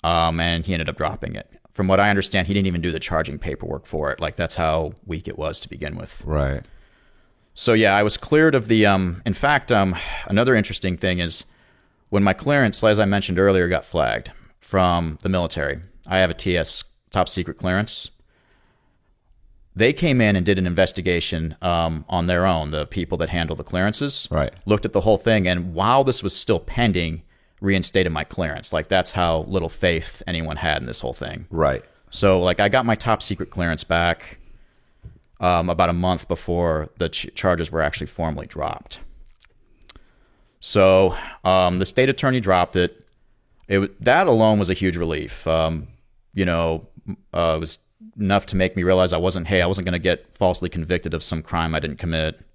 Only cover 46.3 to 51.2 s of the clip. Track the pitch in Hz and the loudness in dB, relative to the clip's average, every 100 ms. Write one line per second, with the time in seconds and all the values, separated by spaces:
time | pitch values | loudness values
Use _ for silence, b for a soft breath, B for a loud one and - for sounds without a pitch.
46.3 | 95 90 85 82 80 - - - 92 _ | -4 0 0 0 -2 -8 -20 -14 -14 _
47.3 | 85 82 80 80 - _ _ 220 - 101 | -2 0 0 -4 -12 _ _ -20 -6 0
48.3 | 101 - 95 92 98 90 92 92 82 90 | 0 0 0 0 0 2 4 4 2 0
49.3 | 92 87 95 87 95 90 87 90 85 - | -2 0 2 2 0 -2 -2 0 -2 -6
50.3 | - 95 87 90 87 78 87 82 82 | -2 0 0 -4 -6 -4 -4 -4 -8